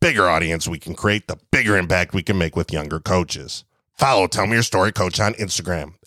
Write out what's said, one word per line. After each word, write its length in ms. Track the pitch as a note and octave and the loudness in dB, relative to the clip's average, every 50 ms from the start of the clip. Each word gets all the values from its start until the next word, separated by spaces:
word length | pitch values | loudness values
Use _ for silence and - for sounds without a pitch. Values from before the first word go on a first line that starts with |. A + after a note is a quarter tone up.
bigger 280 | - E3+ C#3 G#2+ F#2+ F2+ | 0 2 4 4 4 4
audience 380 | E2 D#2+ E2+ D#2+ E2 D#2+ - | 4 2 2 0 -2 -2 -4
we 100 | - E2+ | -6 -6
can 160 | D2+ - E2+ E2 | -8 -10 -12 -8
create, 340 | - - G#2 G#2 G#2+ - | -2 0 0 0 0 -2
the 120 | - E2 - _ _ | -6 -10 -12 _ _
bigger 240 | - C#3 A#2+ G#2+ G#2 | 0 2 2 4 2
impact 380 | F#2+ F2+ E2 F#2 F2+ F2+ - - | 2 2 2 2 0 0 0 -2
we 80 | F#2+ | -2
can 160 | E2 - G2+ | -2 0 0
make 180 | F#2 E2+ D#2+ - | 0 0 0 0
with 160 | E2+ E2 - | -2 -4 -2
younger 280 | - D#2+ D2+ D2 D#2+ D#2+ | -4 -6 -4 -6 -8 -6
coaches. 640 | - - F#2 F2+ E2+ - - C#2+ C2+ C2+ - - - _ _ _ _ _ _ | -2 0 0 0 0 -2 -6 -10 -10 -10 -12 -14 -14 _ _ _ _ _ _
Follow 300 | - C#3+ C3+ B2+ - - | 0 2 2 4 4 2
Tell 180 | - - - G#2 | 2 0 -2 0
Me 80 | G#2+ A#2 | 2 2
Your 80 | A#2 | 0
Story 300 | A2+ - - F#2+ F#2 G#2+ | 0 2 2 2 2 2
Coach 280 | - - F#2 F#2 - - | 0 0 -2 -2 0 0
on 140 | G#2+ G#2 A2 | 0 0 0
Instagram 600 | - G#2+ F2+ - - E2+ F2+ F2+ E2 D2 D2 F2+ _ _ | -2 -4 -4 -4 -4 -4 -4 -4 -4 -6 -8 -14 _ _